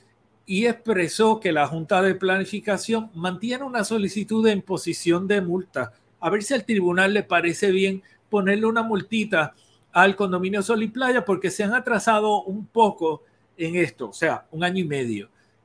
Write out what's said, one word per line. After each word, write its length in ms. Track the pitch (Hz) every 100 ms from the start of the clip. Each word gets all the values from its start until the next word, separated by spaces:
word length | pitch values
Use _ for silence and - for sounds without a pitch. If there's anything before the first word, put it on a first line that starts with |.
| _ _ _ _
y 220 | - 190 233
expresó 760 | 226 - 190 170 - 220 220
que 120 | 190
la 160 | 156 143
Junta 340 | 160 156 190
de 140 | 190 185
Planificación 960 | 190 190 190 208 208 190 - 226 220
mantiene 500 | 170 180 180 226 247
una 200 | 277 247
solicitud 600 | 196 226 196 214 196 220
de 80 | 220
imposición 760 | 208 - 180 - 165 170 170 190
de 140 | 208
multa. 520 | 175 180 180 - 120 _ _ _
A 100 | 165
ver 120 | 208
si 100 | 208
al 120 | 269
tribunal 500 | - 214 175 175 190
le 80 | 208
parece 480 | 202 175 170 160 202
bien 320 | 190 190 190 - _ _
ponerle 380 | 208 190 202 220
una 160 | 226
multita 720 | 226 208 - 226 214 170 147 - _ _ _
al 240 | 175 190 196
condominio 460 | 202 180 185 208
Sol 200 | 196 226
y 60 | 220
Playa 360 | 247 254 247
porque 260 | - 185 190
se 120 | -
han 120 | 208
atrasado 680 | 247 247 226 214 214 214 208
un 240 | 190 196 190
poco 560 | 226 214 190 160 151 _ _ _ -
en 200 | 165 175
esto, 320 | 170 - 113
o 40 |
sea, 340 | - 160 120 -
un 140 | 160
año 140 | 175 185
y 100 | 170
medio. 400 | 143 123 104 98 _ _ _